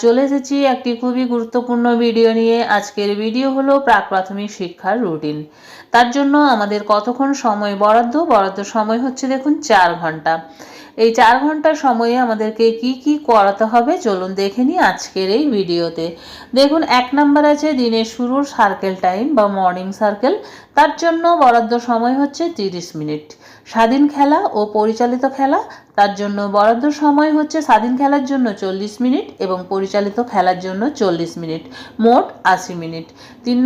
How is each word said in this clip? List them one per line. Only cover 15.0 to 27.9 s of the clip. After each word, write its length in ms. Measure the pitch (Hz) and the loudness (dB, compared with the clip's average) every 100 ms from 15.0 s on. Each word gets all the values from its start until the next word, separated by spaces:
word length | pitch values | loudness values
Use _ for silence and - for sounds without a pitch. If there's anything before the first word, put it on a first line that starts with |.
| - 190 190 | -6 -6 -2
এই 140 | 226 302 | 0 0
ভিডিওতে। 560 | 208 175 170 170 165 165 170 - - - | -2 -2 -2 -2 -4 -8 -8 -18 -20 -4
দেখুন, 280 | 240 285 320 311 254 | 2 2 2 2 0
এক 80 | 247 277 | 0 2
নাম্বার 260 | 294 294 294 | 2 4 4
আছে 160 | 294 302 | 2 0
দিনের 340 | 262 240 226 220 | 0 0 0 -4
শুরুর 300 | - 247 269 285 | -4 -4 -2 -2
সার্কেল 460 | - 208 190 190 185 | 0 0 0 -4 -2
টাইম 220 | 185 185 277 | -2 -2 0
বা 100 | 269 208 196 | 2 2 2
মর্নিং 320 | 185 180 185 | 0 -2 -8
সার্কেল, 420 | 196 214 208 254 427 - - - | -2 -2 0 -2 -2 -6 -20 -4
তার 180 | - 302 311 | 2 2 2
জন্য 280 | 339 330 339 339 | -2 0 2 4
বরাদ্দ 300 | 262 233 220 240 240 | 4 4 2 -2 0
সময় 280 | 226 240 262 | -2 0 0
হচ্ছে 240 | 285 277 339 | -2 -2 -6
তিরিশ 340 | 339 196 175 170 | -4 -6 -6 -10
মিনিট। 300 | 160 151 151 - - - - - | -10 -8 -8 -10 -20 -20 -20 -8
স্বাধীন 360 | 226 226 277 294 | 0 2 4 2
খেলা 320 | 277 285 311 403 214 | 4 2 2 0 -2
ও 20 | 208 | -2
পরিচালিত 500 | 214 214 220 240 254 269 | 0 0 0 0 0 -2
খেলা, 260 | 269 269 339 453 - _ | 0 0 0 -2 -14 _
তার 180 | - 202 | 0 0
জন্য 240 | 190 202 202 202 | 0 -6 -4 -2
বরাদ্দ 320 | 202 214 233 294 294 | 2 4 4 0 0
সময় 300 | 294 285 311 | 2 2 2
হচ্ছে 260 | 302 302 320 | 2 0 -4
স্বাধীন 320 | 294 220 240 | 2 2 2